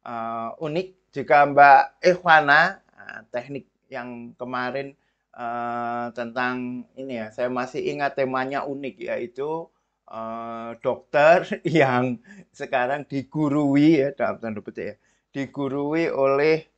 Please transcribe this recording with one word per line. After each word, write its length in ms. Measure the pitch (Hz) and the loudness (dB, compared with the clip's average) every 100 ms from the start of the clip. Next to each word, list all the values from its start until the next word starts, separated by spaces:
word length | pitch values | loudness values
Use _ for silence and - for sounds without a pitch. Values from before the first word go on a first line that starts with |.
eh, 480 | - 120 113 113 113 - | -12 -10 -8 -8 -10 -10
unik, 400 | 160 156 185 _ _ | -6 -6 -6 _ _
juga 320 | - 127 151 | -10 4 6
Mbak 560 | 143 139 143 135 - _ 175 | 6 8 10 10 6 _ 2
Ikhwana, 720 | 175 175 160 147 147 175 196 _ | 2 6 4 6 4 4 -2 _
eh, 320 | _ 101 - 110 | _ -20 -20 -12
teknik 400 | 123 127 139 - _ _ | -12 -10 -14 -14 _ _
yang 400 | 131 123 120 120 - | -12 -12 -14 -16 -14
kemarin, 560 | 123 127 127 131 139 139 _ _ _ - | -10 -6 -6 -6 -10 -16 _ _ _ -12
eh, 680 | 120 120 120 120 120 120 120 117 | -10 -8 -6 -6 -6 -6 -8 -8
tentang 720 | 117 117 123 127 123 123 120 - | -10 -4 -4 -4 -8 -10 -14 -16
ini 240 | 135 120 | -12 -10
ya, 80 | 110 | -10
saya 240 | 110 123 | -6 -4
masih 320 | 127 127 147 | -4 -6 -6
ingat 320 | 135 147 143 139 | -6 -4 -4 -2
temanya 480 | 131 131 131 139 | -4 -2 -4 -6
unik, 320 | 147 139 139 - 117 | -8 -10 -10 -12 -8
yaitu, 560 | 110 117 123 143 160 165 _ _ _ _ | -8 -8 -8 -8 -8 -12 _ _ _ _
eh, 640 | 113 113 113 113 117 117 117 | -14 -12 -10 -12 -12 -12 -6
dokter 640 | 135 117 _ 147 147 180 156 208 | -4 -4 _ 4 6 6 2 -8
<laughs> 80 | 170 | -2
yang 480 | 160 135 123 127 120 _ - - _ | 2 4 2 0 -4 _ -20 -20 _
sekarang 480 | 139 135 127 143 | -4 -2 -2 -4
digurui 960 | 135 139 127 151 151 143 147 139 151 160 | -6 -8 -8 -2 0 0 2 4 6 4
ya, 160 | 139 - | 2 -2
dalam 240 | 110 101 | -4 -4
tanda 240 | 113 107 | -8 -10
petik 200 | 104 110 95 | -12 -10 -10
ya, 80 | 101 _ _ _ 139 | -12 _ _ _ -10
digurui 720 | 131 139 139 135 143 160 165 | -10 -6 -6 -4 -4 -2 -2
oleh 560 | - 135 139 151 156 156 | 0 0 2 2 0 -4